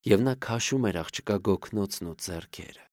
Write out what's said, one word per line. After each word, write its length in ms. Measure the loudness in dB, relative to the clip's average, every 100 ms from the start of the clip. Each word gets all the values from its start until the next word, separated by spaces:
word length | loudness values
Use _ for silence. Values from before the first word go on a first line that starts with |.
| 6
Եվ 140 | 6
նա 120 | 6 0
քաշում 500 | -2 -2 0 2 2
էր 100 | 0
աղջկա 400 | -4 -8 -2 0
գոգնոցն 680 | 2 0 0 -4 -2 -4 -10
ու 100 | -10
ձեռքերը։ 680 | -8 -8 -10 -16 -16 -18 -20